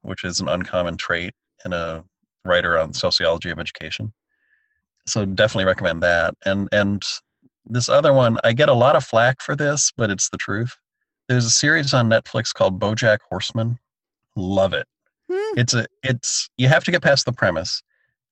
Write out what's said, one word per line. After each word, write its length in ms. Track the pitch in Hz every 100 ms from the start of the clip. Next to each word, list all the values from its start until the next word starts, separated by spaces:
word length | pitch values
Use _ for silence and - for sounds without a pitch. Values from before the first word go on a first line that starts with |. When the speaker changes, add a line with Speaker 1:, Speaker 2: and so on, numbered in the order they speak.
Speaker 1:
which 220 | - 95
is 160 | 90 90
an 80 | 87
uncommon 480 | 87 90 92 87 82
trait 380 | - 85 87 - _ _
in 80 | 92
a 300 | 87 82 80 85 _ _ _
writer 320 | 92 87 87 85
on 160 | 80
sociology 560 | - 90 - 90 82 87
of 80 | 78
education. 520 | 80 - 78 - 107 - _ _ _ _ _ _ _ _ -
So 180 | 113
definitely 420 | 98 95 107 - 95
recommend 360 | 92 92 82
that. 320 | 87 85 85 -
And, 240 | 98 98 98
and 320 | 104 101 101 - - _ _ _ _ -
this 220 | 120 120
other 240 | 143 151
one, 260 | 135 120 110
I 120 | 117
get 140 | 117 151
a 60 |
lot 220 | 120 127 156
of 80 |
flack 360 | - 113 120 135
for 140 | -
this, 380 | 147 147 143 - -
but 140 | 110
it's 200 | 95 -
the 80 | 90
truth. 380 | - 101 120 - _ _ _ _ -
There's 160 | 123
a 60 | 117
series 420 | - 147 165 139
on 140 | 131 117
Netflix 440 | 110 - 117 113
called 260 | - 95 92
BoJack 380 | 104 110 117 104 -
Horseman. 500 | 92 - 113 113 120 _ _ _ _ _
Love 380 | - 90 98 95
it. 140 | 82 - _ _ _ -
Speaker 2:
Hmm. 280 | 370 440 349
Speaker 1:
It's 160 | 120
a, 120 | 175 - _
it's, 460 | 131 120 - - - -
you 120 | 127
have 160 | 160
to 60 | -
get 120 | 175
past 240 | 156 139 -
the 60 |
premise. 500 | 120 101 82 85 - - _ _ _ _